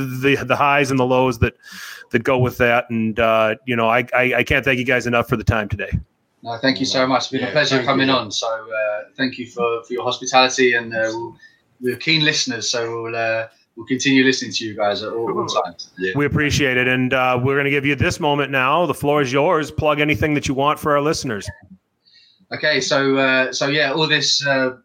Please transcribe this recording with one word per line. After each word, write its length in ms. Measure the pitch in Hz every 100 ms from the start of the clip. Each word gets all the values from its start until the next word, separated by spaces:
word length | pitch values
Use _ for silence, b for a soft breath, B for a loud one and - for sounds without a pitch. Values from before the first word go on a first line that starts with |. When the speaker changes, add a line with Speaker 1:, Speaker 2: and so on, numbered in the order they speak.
| 135 127
Speaker 1:
the, 240 | 139 131
the 120 | 123 123
highs 340 | 143 143 135
and 80 | 135
the 40 | 127
lows 320 | 127 131 110
that, 160 | 117 - B B B B B
that 120 | 120
go 160 | 113 131
with 200 | 127 -
that. 320 | 123 120 -
And, 280 | 117 110 107
uh, 360 | 113 113 110 110 127
you 80 | 117
know, 120 | 113
I, 180 | 120 123
I, 200 | 123 127 120
I 40 |
can't 200 | 120 147
thank 140 | 123 127
you 60 |
guys 220 | 123 127 117
enough 220 | 120 117
for 80 | 117
the 80 |
time 240 | - 113 101
today. 220 | 98 95 - - _ _ _
Speaker 2:
No, 140 | 117 117
thank 200 | 135 131
you 60 | 131
so 200 | 135 131
much. 160 | 127
It's 60 | -
been 100 | 131
a 40 | -
Speaker 3:
Yeah, 60 |
Speaker 2:
pleasure 240 | 151 143 135
Speaker 3:
thank 100 | 139
Speaker 2:
coming 200 | 131 135
Speaker 3:
you. 60 |
Speaker 2:
on. 160 | 127 107
So, 160 | - 117
uh, 560 | 110 110 110 107 104 107 -
thank 200 | 131 127
you 80 | 113
for, 360 | 123 117 117
for 80 | -
your 100 | 120
hospitality, 720 | 123 120 127 131 127 127 127
and, 200 | 120 113
uh, 80 | 113 110
we'll, 240 | 113 113 - b b b -
we're 160 | 127 117
keen 280 | - 160
listeners, 460 | 151 147 131 113 -
so 320 | 123 113 117
we'll, 120 | 113 117
uh, 300 | 113 113 113 b b -
we'll 100 | 110
continue 380 | 127 139 135
listening 260 | 131 127 117
to 120 | -
you 100 | 113
guys 280 | 107 104 98
at 100 | 107
all, 180 | 113 113 90
all 80 | -
times. 440 | - - - - -
Speaker 3:
Yeah. 140 | - 139
Speaker 1:
We 80 |
appreciate 520 | 143 151 147 131 139 123
it, 100 | 127
and, 240 | 127 127
uh, 260 | 131 127 127
we're 140 | 127 139
gonna 100 | 143
give 140 | 143
you 100 | 139
this 260 | 135 175 -
moment 300 | 151 143 135
now. 360 | 139 127 156 170
The 80 |
floor 260 | - 143 147
is 100 | 131
yours. 380 | 135 156 160 147
Plug 300 | - 151 147
anything 320 | 151 113 156
that 140 | 147 147
you 60 |
want 240 | 131 143 147
for 140 | 156
our 100 | 143
listeners. 440 | 147 160 139 101 95 - - - _ _ b b b b -
Speaker 2:
Okay, 280 | - 156 139
so, 360 | - 143 135 135
uh, 340 | 135 131 131
so 160 | - 143
yeah, 240 | 151 139
all 140 | 156 156
this, 360 | 151 143 - 139
uh, 300 | 135 131 127